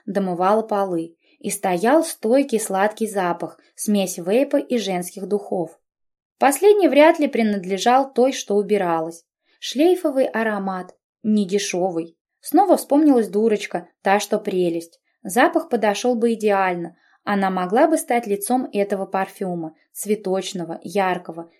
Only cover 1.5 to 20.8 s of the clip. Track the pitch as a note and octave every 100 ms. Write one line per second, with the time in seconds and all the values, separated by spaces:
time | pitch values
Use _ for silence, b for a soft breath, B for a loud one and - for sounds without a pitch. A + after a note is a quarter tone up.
1.5 | - G3 F3 A3 D#4 E4 - A3 C4 C#4
2.5 | A3 G#3+ F#3+ G#3+ G#3+ A3 G3 F3 F3 E3
3.5 | - b b - G#3 F#3 - E3+ A3+ C#4
4.5 | C#4+ - B3 G3 F3+ F3 G3 F#3+ G3+ -
5.5 | G3 D#3+ - _ _ _ _ _ - C4
6.5 | C#4+ G4+ G#4 E4 C4+ D#4 E4 C#4+ A#3 A3
7.5 | G3+ F3+ F#3+ A3+ C4 C4+ A#3 B3+ C4 -
8.5 | G3+ F#3+ G3+ F3 E3 E3 E3 _ _ _
9.5 | _ - A#3+ E4+ F4+ D#4+ C4+ B3+ A3 A3+
10.5 | G3+ G3 F#3 F3+ _ _ _ G#3+ G#3+ F#3+
11.5 | G3+ G3+ F3+ F#3 E3 E3+ _ _ _ -
12.5 | D#4+ G4 - - D4 D4+ B3+ G3+ G3+ A3+
13.5 | G3+ - F3 F3 _ G3+ G3+ G3+ G#3 G3+
14.5 | F#3 F3+ E3 E3 _ _ _ G3+ F#3+ E4
15.5 | E4+ - A#3 G#3+ G3+ B3 A#3+ A#3 A3 G#3
16.5 | G3 F#3+ F3 E3+ - b b - G3+ F#3+
17.5 | F#3 F3+ A3 D#4+ D#4 - A#3+ A3+ G3 -
18.5 | B3+ C4 G3+ G3+ G3+ F#3 F#3+ F#3+ - F#3+
19.5 | F3 D#3+ - b - G3+ G#3+ F#3+ F#3+ F#3
20.5 | F3+ E3 E3+